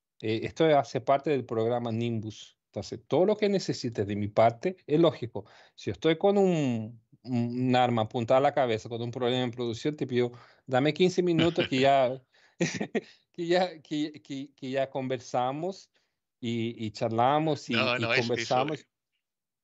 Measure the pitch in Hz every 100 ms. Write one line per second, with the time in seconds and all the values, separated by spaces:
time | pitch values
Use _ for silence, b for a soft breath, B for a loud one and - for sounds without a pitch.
0 | _ _ 110 110 110 - 160 147 - 139
1 | 117 139 160 139 117 113 113 120 120 110
2 | 117 113 107 107 - _ _ - - -
3 | - 139 185 202 202 196 190 131 127 113
4 | 101 104 104 113 117 117 180 185 - 151
5 | 170 - 113 104 - b b b - 101
6 | 156 160 202 202 190 170 139 117 110 117
7 | _ _ 120 123 120 123 127 123 123 117
8 | 107 127 113 131 143 143 127 107 117 117
9 | 120 120 123 127 127 117 120 113 151 151
10 | 131 123 120 120 B B - 127 147 151
11 | 180 185 180 165 165 170 - 135 135 139
12 | 127 131 _ b b b 160 - - -
13 | B B B - 170 180 180 165 - 151
14 | 151 151 - 139 143 - 131 135 135 139
15 | 131 127 - 127 127 143 175 190 - _
16 | _ _ _ _ 117 117 113 117 110 -
17 | 117 113 123 151 156 143 - 117 127 127
18 | 117 127 117 120 113 127 143 151 - _
19 | _ _ _ _ _ _